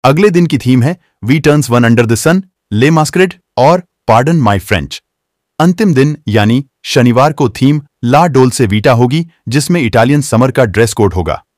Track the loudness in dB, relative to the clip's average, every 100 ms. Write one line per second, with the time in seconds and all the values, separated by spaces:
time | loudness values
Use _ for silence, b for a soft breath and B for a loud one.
0 | 0 2 2 2 0 -2 0 0 0 -4
1 | _ _ -2 0 2 0 0 0 2 0
2 | 0 0 0 -2 -4 _ _ -2 0 0
3 | -2 -2 -2 -4 _ 0 2 0 -4 _
4 | 0 0 2 0 0 -2 -2 -6 -6 -14
5 | _ _ _ _ _ _ 0 0 0 2
6 | 0 -2 -2 0 0 -2 -4 _ -4 0
7 | 2 2 0 0 -4 0 0 0 -6 _
8 | -2 0 2 2 0 0 -2 0 0 2
9 | 0 -2 -6 b -4 -4 -2 -2 0 0
10 | 2 0 0 0 0 0 -2 0 -2 0
11 | -2 -2 -6 -8 _